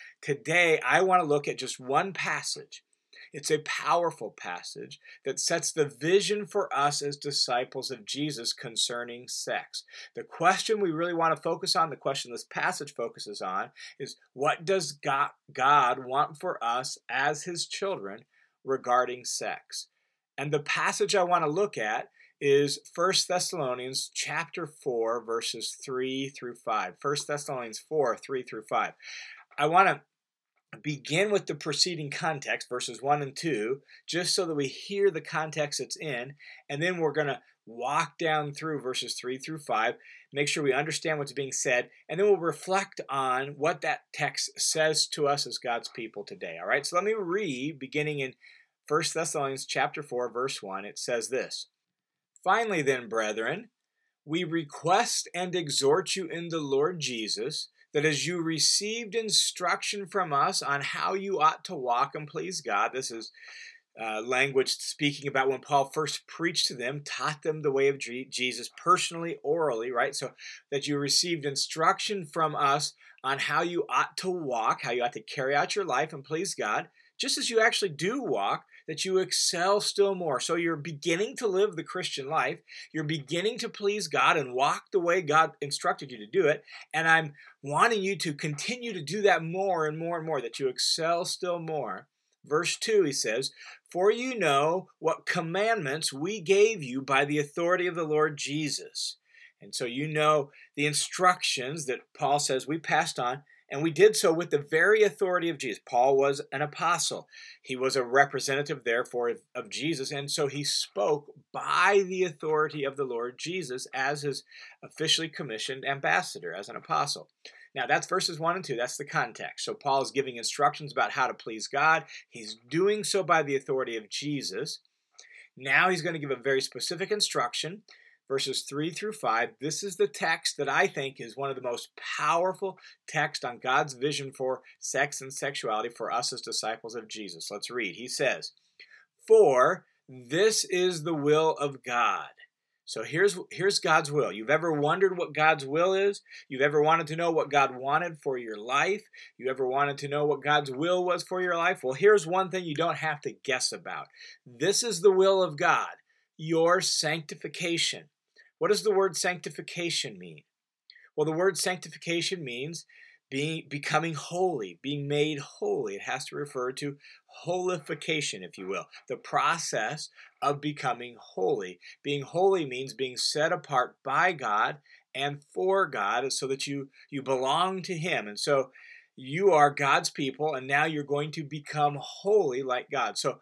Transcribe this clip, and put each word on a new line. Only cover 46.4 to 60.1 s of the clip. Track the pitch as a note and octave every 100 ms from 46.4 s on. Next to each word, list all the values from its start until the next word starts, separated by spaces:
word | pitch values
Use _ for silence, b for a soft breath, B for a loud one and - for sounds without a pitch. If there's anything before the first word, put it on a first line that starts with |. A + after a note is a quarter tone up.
| F#2 E2
all | F#2
right? | C3+ C#3+
So |
let | F3
me | G3+
read, | A3 F3 F#3+ F#3+ B2 C#3+ D3
beginning | C3 D3 D3+ C#3+
in | C3 - B B B B -
First | D3+ D#3+
Thessalonians | E3 E3 D#3 C3+ C3+ -
chapter | C#3 C#3+ D#3
four, | C#3+ A#2+ B2
verse | A2+ C3+ -
one. | G2 F#2+
It | G2+ -
says | - A#2+ G2+
this, | B2+ F2+ - - _ _ _ _ _ _ _
"Finally | F3 G#3 A3+ F3+
then, | C3+ C3 A#2
brethren, | A2+ G#2+ G#2+ A2+ F3+ A#3+ _ _ _ _ _
we | - E3
request | E3 E3 D3 - D#3+ G3 A#3 - -
and | F3 F3+
exhort | F3+ D#3 C3 C#3 E3 -
you | F#3+ F3
in | E3 E3+
the | E3
Lord | C#3+ C3+ D#3 F3+
Jesus, | C3 A#2 G#2 G2 C3 D3+ - b b
that | D3+
as | D#3 C#3+
you | C3+ F3+
received | E3 D#3+ - - G3+ A3+ A3+ A3+
instruction | A3 - - - F3 G3+ - G3+
from | G3